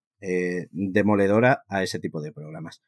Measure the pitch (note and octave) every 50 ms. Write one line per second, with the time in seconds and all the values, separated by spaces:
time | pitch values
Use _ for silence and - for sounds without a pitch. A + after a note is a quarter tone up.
0 | _ _ _ - - F#2+ F#2 F2+ F2+ F2+ F2+ F2+ - - - E2 G2+ F#2+ F2+ G#2+
1 | G2 G#2 G#2+ G2+ G2+ G2 G#2 A2 A#2+ B2 C#3 - _ - G2 G2 F#2+ F#2 - F2
2 | D#2+ F2 D#2+ D#2+ D2+ D2+ - D2 D2+ D2+ D#2 E2 D#2+ E2 - - _